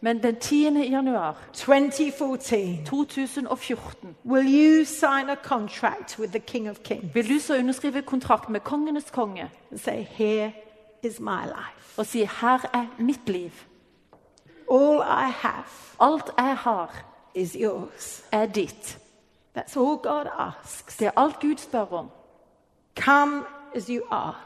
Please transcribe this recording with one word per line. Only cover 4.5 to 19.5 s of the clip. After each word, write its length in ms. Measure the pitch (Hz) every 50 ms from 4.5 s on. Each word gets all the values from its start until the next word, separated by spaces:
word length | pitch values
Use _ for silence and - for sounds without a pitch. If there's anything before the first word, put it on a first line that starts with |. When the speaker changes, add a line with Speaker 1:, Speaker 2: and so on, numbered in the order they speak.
| 269 285 302 311 311 320 311
Speaker 2:
sign 440 | - - - - 285 269 269 269 269
a 40 | 285 277 -
contract 760 | - 277 240 214 208 - - - 220 - - - - - -
with 120 | 220 202 175
the 80 | 226
King 300 | - - - 247 220 214
of 60 | 208 - -
Kings 300 | - 220 - - 170 139
Speaker 1:
vil 140 | 226 233 214
du 100 | 269 294
så 180 | 294 - 311 262
underskrive 440 | 247 254 262 - - 285 254 277 277
kontrakt 460 | - - 262 254 - 254 - - -
med 120 | 220 208
kongenes 500 | - - 269 294 294 311 302 294 294 -
konge 400 | - - 240 208 190 185 165 160 - - _ _
Speaker 2:
and 80 | - 214
say, 260 | - - - - 220 -
"Here 420 | - - 220 214 214 214 208 214 220 - - - - _ _ _ - _ -
is 180 | 233 214 -
my 240 | 226 208 190 - -
life. 520 | - - - - - - - - - - -
Speaker 1:
og 80 | 214
si, 180 | - - 240 214
"Her 340 | 202 - - 240 240 254 254 - - -
er 140 | 247 240 233 - -
mitt 300 | 226 240 285 - - -
liv. 240 | 190 180 175 170 - - - _ _ _ _ _ _ _ _ _ - _ _ _ _ _ _ - - - - - 277
Speaker 2:
All 260 | 254 277 294 302 294
I 300 | 285 - - - 262 262 247 - -
have 220 | 240 - - - - - - - - - -
Speaker 1:
Alt 300 | - 262 311 311 - - - -
jeg 180 | 247 262 269
har, 340 | 240 - 240 226 190 170 - - - - - - - _ _ _
Speaker 2:
is 220 | 185 185 170 - -
yours." 640 | 226 220 185 185 190 - - - - - - - - - -
Speaker 1:
er 140 | 214 220
ditt." 520 | 226 190 208 185 - - - - - - - _ _ _ _ _ _ _ _ _ _